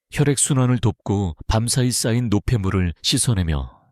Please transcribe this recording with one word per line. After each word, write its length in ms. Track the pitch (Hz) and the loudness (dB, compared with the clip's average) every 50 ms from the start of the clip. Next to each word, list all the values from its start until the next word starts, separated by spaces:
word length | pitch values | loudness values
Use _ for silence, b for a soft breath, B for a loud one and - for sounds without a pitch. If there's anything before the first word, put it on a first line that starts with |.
| _ _ | _ _
혈액순환을 680 | - - 147 143 135 - - - 143 131 127 123 123 120 | -2 0 0 0 0 0 0 0 2 2 2 2 2 2
돕고 560 | - 107 - _ - - 101 101 101 87 78 - - | 0 -2 -2 _ -4 -4 -2 -2 -2 -2 -4 -6 -6
밤사이 460 | - - 110 117 117 - 135 123 127 | -4 -2 -2 0 0 0 0 0 0
쌓인 380 | 113 - - 120 110 123 123 110 | 0 -2 0 0 0 0 0 2
노폐물을 640 | 101 101 - - 127 107 95 92 90 95 90 85 - _ - | 0 0 0 0 -2 0 0 0 0 0 0 0 -2 _ -4
씻어내며 720 | - 151 131 - 131 113 92 87 80 76 69 67 - - _ _ _ | -2 0 0 2 2 0 0 0 0 -2 -2 -4 -8 -12 _ _ _